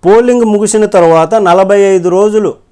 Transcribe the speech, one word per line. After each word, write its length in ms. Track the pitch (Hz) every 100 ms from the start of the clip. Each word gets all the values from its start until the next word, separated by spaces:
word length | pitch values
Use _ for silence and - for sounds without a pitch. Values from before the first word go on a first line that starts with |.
| 175
పోలింగ్ 400 | 220 247 247 226
ముగిసిన 400 | 208 202 220 214
తర్వాత 500 | 202 170 165 160 220
నలభై 460 | 190 175 190 202
ఐదు 280 | 196 190 175
రోజులు 440 | 180 208 214 196 113 _